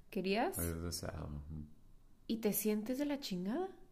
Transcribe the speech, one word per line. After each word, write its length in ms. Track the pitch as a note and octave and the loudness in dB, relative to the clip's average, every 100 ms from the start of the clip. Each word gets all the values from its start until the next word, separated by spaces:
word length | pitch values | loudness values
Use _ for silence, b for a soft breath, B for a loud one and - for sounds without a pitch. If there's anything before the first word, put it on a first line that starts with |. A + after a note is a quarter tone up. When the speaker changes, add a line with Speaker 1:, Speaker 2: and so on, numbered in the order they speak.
| - | -6
Speaker 1:
querías. 480 | G3 F#3 G#3+ E4+ - | 0 2 4 4 2
Speaker 2:
Habías 240 | E2+ E2 | 0 0
deseado, 440 | E2+ - - E2 D#2 | -2 -2 -2 -4 -4
ujú. 400 | D2 D2 D#2 D2 - - - - - - | -6 -6 -6 -8 -12 -20 -20 -20 -10 -4
Speaker 1:
Y 100 | A3+ | 0
te 160 | G#3 | 2
sientes 460 | G3+ G#3+ G#3+ G#3+ B3+ | 2 2 2 2 0
de 60 | D4 | 0
la 140 | C#4 | 0
chingada. 480 | - F3+ F#3+ D4 F#4+ F#4 - | -2 -2 0 0 0 -4 -18